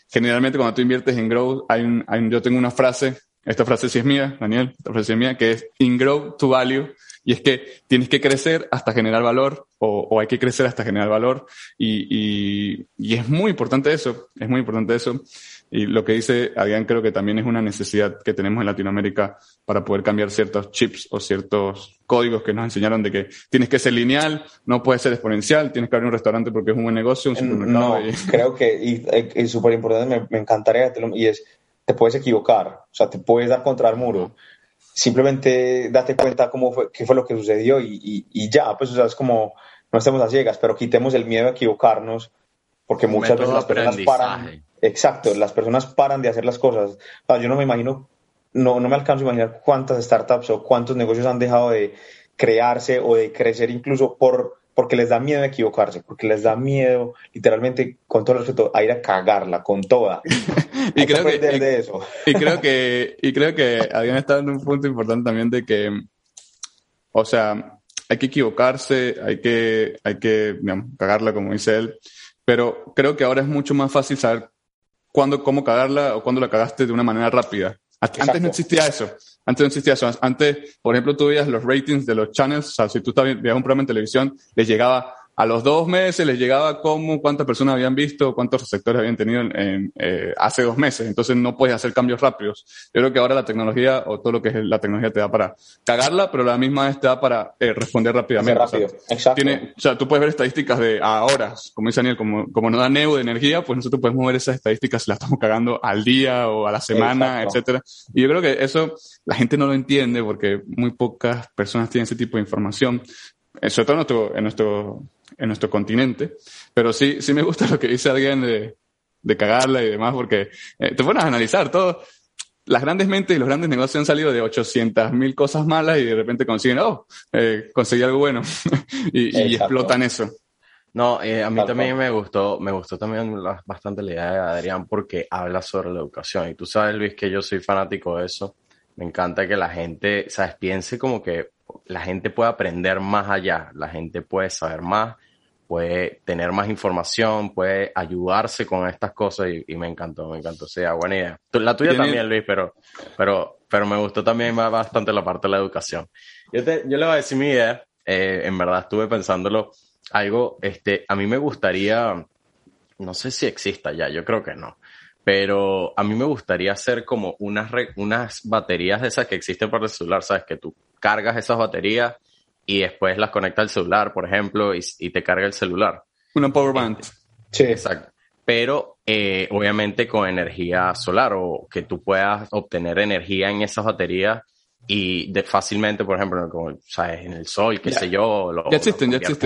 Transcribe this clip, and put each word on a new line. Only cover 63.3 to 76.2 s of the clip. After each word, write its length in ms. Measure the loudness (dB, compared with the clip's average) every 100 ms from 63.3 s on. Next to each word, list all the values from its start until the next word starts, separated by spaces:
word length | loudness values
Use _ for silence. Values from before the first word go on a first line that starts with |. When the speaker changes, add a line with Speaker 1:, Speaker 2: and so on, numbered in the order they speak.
Speaker 1:
creo 220 | 2 0
que 340 | 2 2 2 0
Adrián 280 | 0 0 0
está 200 | 2 0
en 120 | 0
un 100 | -4
punto 240 | -2 -2 -2
importante 380 | -2 -2 0
también 240 | 0 0 0
de 160 | -2
que, 260 | 0 -2 0 -4 -10 _ _ -20 _ _ -20 _ _ _ _
o 120 | 0
sea, 540 | 2 0 0 -2 -8 -20 _ -20 -4
hay 100 | -2
que 80 | 0
equivocarse, 920 | 0 0 2 2 2 -2 0 0 -4
hay 160 | -4 -2
que, 560 | 0 2 2 0 -2 -2
hay 140 | -6 -2
que, 380 | 2 2 0 -2
digamos, 260 | -4 -4 -8 -4
cagarla, 340 | 0 2 2
como 200 | 0 -2
dice 240 | -2 2 2
él, 220 | 0 -10 -20 -20 -20 _
pero 480 | 2 2 2 -2 -4
creo 220 | 0 2 2
que 80 |
ahora 160 | 2 2
es 60 | 0
mucho 240 | -2 0
más 160 | 0 2
fácil 260 | 0 0 -2
saber 320 | 0 0 -4 _ _ _ _ _ _
cuándo, 300 | 2 2 2
cómo 220 | 0 0
cagarla 520 | 2 2 2 0 0
o 60 | 0